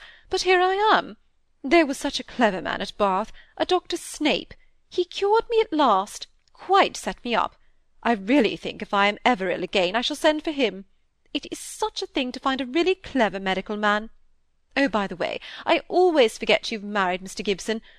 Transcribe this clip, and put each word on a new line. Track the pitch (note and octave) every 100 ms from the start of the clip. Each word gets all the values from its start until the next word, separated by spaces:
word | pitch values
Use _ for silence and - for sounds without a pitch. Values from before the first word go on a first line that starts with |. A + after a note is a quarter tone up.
| - - -
but | F#4
here | F4+ F#4
I | F#4
am. | F#4+ G#4+ G#3+ - G#3+ _ _ _ _
There | C4+ E4+
was | C#4 C#4
such | C#4+ -
a |
clever | - - A3 F#3
man | - -
at | G3 -
Bath, | G3+ F#3+ A3 - - -
a | D#4+
Doctor | F4+ - E4+
Snape. | - - D4 G3 - - _ _ _
He | -
cured | F4 - G4+ A4 A4+
me | A4
at | A4
last, | D4+ C4 F#3+ G#3 - - _ _
quite | - - F#4+ B3 -
set | - -
me | A#3+
up. | A3 - _ _ _ _ _
I | A3+
really | A3+ F#3+ C#4+ G#3 -
think | F3 E3
if | G#3
I | G3+ G3+
am | G#3
ever | - G3 F#3
ill | E3
again, | F3+ G#3 F3 A3
I |
shall | A#3+
send | D4 D#4+ D4+
for | E4
him. | C#4+ A3+ F#3 - _ _ _ _
It | D4 -
is | -
such | - - G#4+ -
a | F#4+
thing | D#4 B3+
to | -
find | C#4 C4
a | B3
really | D4+ F4
clever | F#4+ - C4 G#3 F#3+
medical | G3 F#3 F#3+ G#3
man. | G#3 G#3 A3 - _ _ _ _ _ C4
Oh, | C#4
by | G#3 F#3+
the |
way, | F3 - - - -
I | - D#4+ -
always | F4 F#4 D#4 A3 -
forget | A3 - -
you've | A3
married | G3+ G#3 F3+ F#3
Mister | F#3 -
Gibson. | G#3 F#3 - A3 -